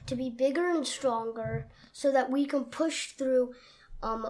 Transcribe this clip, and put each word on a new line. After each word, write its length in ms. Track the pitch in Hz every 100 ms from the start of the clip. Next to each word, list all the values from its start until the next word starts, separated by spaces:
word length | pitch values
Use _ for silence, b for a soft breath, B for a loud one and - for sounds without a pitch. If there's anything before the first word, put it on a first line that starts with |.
| -
to 80 |
be 140 | 254 254
bigger 400 | 233 269 285 349
and 180 | 339 254
stronger 800 | - 226 226 226 226 220 226 - b b
so 200 | - 277
that 180 | 269 254
we 140 | 269
can 220 | 285 285 240
push 460 | - 320 - -
through, 420 | - 262 254 247 247 B B B B
um, 240 | 220 226